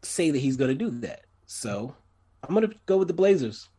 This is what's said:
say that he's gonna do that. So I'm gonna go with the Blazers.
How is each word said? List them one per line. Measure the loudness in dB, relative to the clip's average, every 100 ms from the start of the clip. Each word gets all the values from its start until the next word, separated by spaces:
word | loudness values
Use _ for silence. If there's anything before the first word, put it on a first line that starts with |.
say | -10 -2 0
that | 2
he's | 0 0
gonna | 0
do | 0 -2 -6
that. | -10 -12 _ _ _
So | -10 -6 -6 -8 -12 _ _ _ _ -2
I'm |
gonna | 0 0 -4 0
go | 2
with | 2
the |
Blazers. | 4 4 6 2 -6 -16